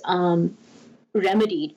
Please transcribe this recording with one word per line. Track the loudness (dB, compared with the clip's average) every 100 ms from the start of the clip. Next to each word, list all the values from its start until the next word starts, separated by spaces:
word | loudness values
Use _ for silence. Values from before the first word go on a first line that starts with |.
um, | -2 0 2 2 0 -4 -16 -20 -20 -20 _
remedied | -2 0 2 0 -2 -6